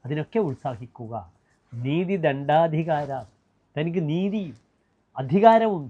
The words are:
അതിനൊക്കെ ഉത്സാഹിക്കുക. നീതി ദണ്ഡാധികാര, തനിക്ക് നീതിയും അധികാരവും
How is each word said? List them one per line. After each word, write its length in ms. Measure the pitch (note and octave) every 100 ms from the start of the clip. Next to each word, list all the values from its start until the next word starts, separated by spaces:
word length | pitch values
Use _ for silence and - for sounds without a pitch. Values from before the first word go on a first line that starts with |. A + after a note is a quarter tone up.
| B2
അതിനൊക്കെ 340 | D3+ D3+ A3+
ഉത്സാഹിക്കുക. 720 | F3+ B2+ C#3 A2+ B2+ - A2+ A2+ F#2 _ _ _ _
നീതി 420 | A#2 B2+ D#3+ F3+ G3 D#3
ദണ്ഡാധികാര, 880 | C3+ C#3+ D3+ E3 D#3 E3 D3 C#3+ C3+ A#2 _ _ _ _ -
തനിക്ക് 260 | E3 F3 D#3
നീതിയും 480 | E3 G3 G#3+ F3 A2 _ _ _ _ _ -
അധികാരവും 680 | C3 F#3 A3 A3+ A3 F#3